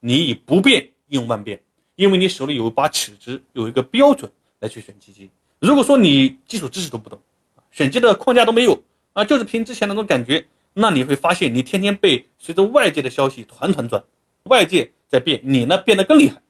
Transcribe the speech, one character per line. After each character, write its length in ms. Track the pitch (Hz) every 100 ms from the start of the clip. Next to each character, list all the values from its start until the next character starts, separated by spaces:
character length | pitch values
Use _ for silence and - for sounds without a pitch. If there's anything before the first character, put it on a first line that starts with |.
你 260 | 120 131 165
以 60 |
不 260 | 113 - 170
变 320 | 214 226 - _ _
应 180 | 139 117
万 160 | 113
变， 200 | 104 101 _ _ _ _
因 160 | 196
为 60 | 190
你 100 | 185
手 180 | - 135
里 100 | 147
有 120 | 113
一 20 |
把 200 | 113 147
尺 240 | - -
子， 280 | 101 - 131 _
有 160 | 131 110
一 20 |
个 100 | 127
标 320 | 127 226 285
准 160 | 285 110 _ _ _
来 80 | 107
去 140 | 113
选 120 | 101 104
基 140 | _
金。 160 | 98 98 _ _ _
如 140 | 190
果 80 | 285
说 160 | 262 277
你 400 | 190 139 135 - _
基 140 | 226
础 80 | 147
知 140 | 180
识 80 | 165
都 80 | 120
不 120 | 107
懂， 80 | - _ _ _ _ _
选 180 | - 139
基 120 | 147
的 120 | 240
框 220 | 190 - 247
架 80 |
都 80 | 226
没 120 | 233
有 200 | 240 160 _ _ _
啊， 100 | -
就 140 | 208 285
是 80 | 220
凭 180 | 233
之 100 | 226
前 140 | 240 208
那 80 | 202
种 100 | 208
感 180 | 135 120
觉， 200 | 151 - _ _
那 180 | - 220
你 140 | 156 127
会 100 | 143
发 180 | -
现 220 | 180 156 120
你 80 |
天 180 | 127 196
天 140 | 196 202
被 320 | 196 127 - _
随 160 | -
着 80 | 165 202
外 260 | 269 226
界 100 | 151
的 80 | 127
消 200 | - 135
息 160 | 131 110
团 260 | _ 156
团 160 | 180 117
转， 160 | 107 - _ _ _
外 220 | - 247 175
界 260 | 180 117 _ _
在 140 | 131
变， 180 | 123 139 131
你 180 | 135
呢 140 | 120 190
变 200 | - 196
得 60 |
更 160 | 190 302
厉 100 | 294
害。 120 | - _